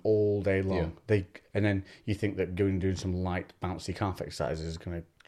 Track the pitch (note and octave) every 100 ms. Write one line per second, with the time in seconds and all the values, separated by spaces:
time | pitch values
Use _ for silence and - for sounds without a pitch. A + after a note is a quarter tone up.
0 | G#2+ G#2+ G#2 G2+ G2 F#2+ F#2+ F#2 E2+ E2
1 | - G#2+ F#2 - _ G2+ G#2 G2 F#2+ -
2 | - G#2 G#2 F#2+ F2 F2+ G2 F#2+ F#2+ F#2
3 | F#2+ F2+ F#2 F2+ - - F#2 F2+ - F2
4 | G2+ F2 D2 - C#2+ D#2+ D#2+ E2 - E2+
5 | E2 _